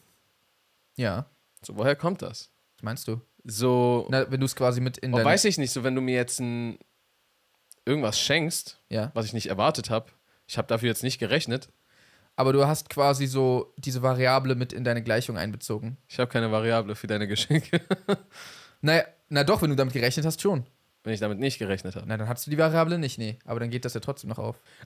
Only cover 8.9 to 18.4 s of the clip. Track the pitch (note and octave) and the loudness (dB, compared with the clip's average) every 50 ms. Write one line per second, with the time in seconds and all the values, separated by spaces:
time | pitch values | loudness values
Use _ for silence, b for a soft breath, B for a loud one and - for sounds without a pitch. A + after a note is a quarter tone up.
8.9 | - A2 G#2+ C3+ - A#2 A2 G#2 A#2 A2+ F#2+ - G2 F#2+ A2 D3+ - B2 A2 - | -4 -4 -4 -4 -2 -4 -4 -2 -2 -4 -4 -2 0 2 2 2 2 0 -2 -2
9.9 | A2+ A2+ - - _ _ _ _ _ _ _ - - A#2+ A2 - A#2 A2+ A#2 A#2+ | -2 -2 -2 -4 _ _ _ _ _ _ _ -8 -4 -4 -2 0 0 0 0 0
10.9 | A2 - B2 C3 - - A#2 F#2+ B2 D#3+ - A#2 A#2 C3+ - - _ b b b | -2 0 -2 -4 -4 -4 -2 0 0 0 0 -2 -4 -6 -6 -10 _ b b b
11.9 | b b b b b b b b b - C3 C3 C3+ C#3 C#3 C#3+ D#3 - - - | b b b b b b b b b 0 2 4 6 6 6 4 2 0 -4 -6
12.9 | - D3 C#3 C#3 C#3 C3 C#3 C3 C3 C3+ C3 B2+ B2+ B2 - - _ - - C#3 | 0 2 4 4 4 2 0 -2 0 2 4 4 4 2 0 -4 _ -10 -6 -6
13.9 | B2+ B2+ B2 C3 C3 B2 B2+ B2+ C3 C3+ C3 C3 B2+ A#2+ B2 B2 - - B2+ B2 | -4 0 0 2 2 4 4 4 4 4 2 2 0 -2 -2 -6 -6 -4 -2 -2
14.9 | A#2+ A#2 A2+ A#2+ A2 A#2 B2+ - A#2 F2 E2+ G#2+ G#2 G#2+ - - A2+ G#2+ A2 A2+ | 0 0 0 0 0 0 0 -2 -4 -4 -4 -4 -6 -8 -6 -6 -6 -6 -6 -8
15.9 | C3 - _ - - - B2 A#2+ - A#2+ A2+ A2 A2 A2 A2 A#2 A#2 A2+ G#2+ G2+ | -10 -12 _ -8 -4 -2 -2 0 0 0 0 2 2 2 2 2 2 2 0 -2
16.9 | G#2 - - G2+ G#2+ G#2 G#2+ G2 G#2 - - - D3+ D#3+ D#3 - - E3 - - | -6 -8 -4 -4 -2 -2 -2 -2 -2 -2 0 2 2 0 2 2 -2 0 0 0
17.9 | F#3+ - - - G3+ - - _ B B | -6 -4 -2 -2 -2 -2 -4 _ B B